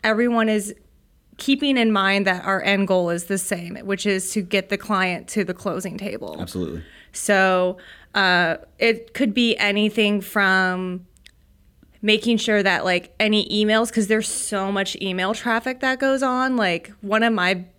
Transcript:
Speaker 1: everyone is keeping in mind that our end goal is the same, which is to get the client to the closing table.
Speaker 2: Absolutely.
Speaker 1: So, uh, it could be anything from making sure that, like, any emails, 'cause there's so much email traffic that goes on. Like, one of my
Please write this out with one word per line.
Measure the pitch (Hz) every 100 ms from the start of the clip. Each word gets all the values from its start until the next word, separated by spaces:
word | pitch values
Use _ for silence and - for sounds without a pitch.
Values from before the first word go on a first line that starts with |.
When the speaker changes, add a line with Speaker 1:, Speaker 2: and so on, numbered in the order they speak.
Speaker 1:
everyone | 220 214 240 233 220
is | 214 202 - _ _ _ _ _ -
keeping | - 277 285 262
in | 226
mind | 208 190 196 196
that | 180 185
our | 190
end | - 196 196
goal | 185 175
is | 170 175
the | 196
same, | - 175 170 -
which | 190 196 208
is | 190 190
to | 214
get | 180 202 190
the | 196
client | - 196 185 175 -
to | 214
the | 180
closing | 180 196 170 185 -
table. | - - - 78
Speaker 2:
Absolutely. | 90 92 82 82 80 - -
Speaker 1:
So, | - - 196 190 185 185 185 - - -
uh, | 202 190 180 170 - - -
it | 226 226 - -
could | 254
be | 202 233 -
anything | 202 202 214 214 208 208
from | 190 214 196 190 185 185 185 180 180 _ - _ _ _ _ _ - _
making | 208 214 233 226
sure | 233 208
that, | 196 175 185
like, | 180 - -
any | 214 214 -
emails, | 208 214 220 226
'cause | 226 202
there's | 220 214
so | - - 202 196
much | 196 196 -
email | 190 185 185
traffic | 220 240 226 254 254
that | 262 262
goes | 269 269
on. | 262 254 262 254
Like, | 196 170 - -
one | 202 220
of | 233
my | 220 180 185 180